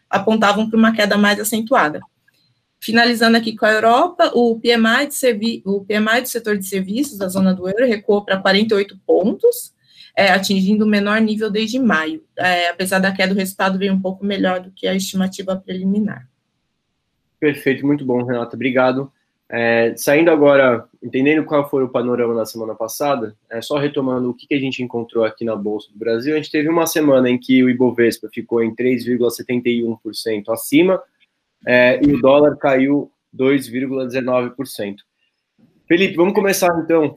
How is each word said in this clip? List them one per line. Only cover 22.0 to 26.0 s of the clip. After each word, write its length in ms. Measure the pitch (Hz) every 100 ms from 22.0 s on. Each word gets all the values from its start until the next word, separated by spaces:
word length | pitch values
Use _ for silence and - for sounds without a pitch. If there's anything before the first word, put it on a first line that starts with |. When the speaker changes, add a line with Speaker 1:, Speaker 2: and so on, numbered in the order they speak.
| 120 123 117
Speaker 2:
na 120 | 117 110
semana 280 | 113 110
passada, 640 | 104 113 - 143 135 107 - _
é, 120 | 113
só 160 | - 147
retomando 520 | 147 147 131 127 123
o 40 |
que, 140 | 120 -
que 60 | 143
a 40 |
gente 220 | 131 123
encontrou 420 | 123 120 117 113
aqui 220 | 110 - 113
na 100 | 107
Bolsa 360 | 104 107 -
do 60 |
Brasil, 360 | 104